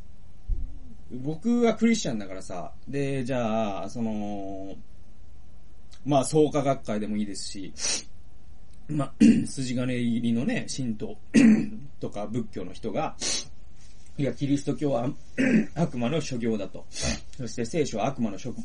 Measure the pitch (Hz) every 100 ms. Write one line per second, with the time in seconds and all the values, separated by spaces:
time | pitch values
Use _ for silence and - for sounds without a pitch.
0 | - - - - - - - - - -
1 | - 123 135 160 226 240 233 220 226 226
2 | 165 110 95 92 - 90 78 - - 139
3 | 139 135 123 127 113 110 107 95 98 117
4 | 113 107 104 101 98 95 95 92 - -
5 | - - - - - - - - - -
6 | 131 143 131 156 147 143 135 131 - 107
7 | 104 104 101 95 - 101 90 - - -
8 | - - - - - - - - - 151
9 | 135 - 226 - - 139 127 123 127 123
10 | 120 117 117 117 180 202 - - 123 107
11 | 107 - - - 113 - - 110 139 -
12 | 117 101 104 120 107 110 90 - 113 117
13 | 156 - - - - - - - - -
14 | - - 131 - 139 143 - 123 147 123
15 | 127 - - - 262 220 - 147 165 120
16 | 120 160 - 120 113 107 92 - - -
17 | 113 107 - - 113 - 113 170 131 104
18 | 120 127 110 95 123 107